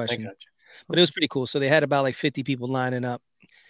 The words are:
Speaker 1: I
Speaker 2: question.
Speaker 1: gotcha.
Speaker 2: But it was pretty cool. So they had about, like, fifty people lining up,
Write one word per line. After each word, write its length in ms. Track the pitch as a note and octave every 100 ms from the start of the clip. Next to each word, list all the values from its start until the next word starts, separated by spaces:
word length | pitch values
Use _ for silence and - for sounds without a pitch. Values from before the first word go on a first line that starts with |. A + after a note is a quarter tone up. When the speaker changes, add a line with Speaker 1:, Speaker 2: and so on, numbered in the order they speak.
| A2+
Speaker 1:
I 80 | A2+
Speaker 2:
question. 160 | G#2+
Speaker 1:
gotcha. 160 | G2 - _ _ - -
Speaker 2:
But 100 | F3
it 20 |
was 100 | E3
pretty 180 | F#3 C#3
cool. 180 | C3+ B2
So 120 | D3
they 100 | C#3
had 140 | D#3
about, 200 | C#3+ C#3+
like, 120 | C3+ -
fifty 280 | D3 D3+
people 240 | B2+ B2+ B2
lining 360 | C3 B2+ B2+ B2
up, 180 | B2 _ _ - _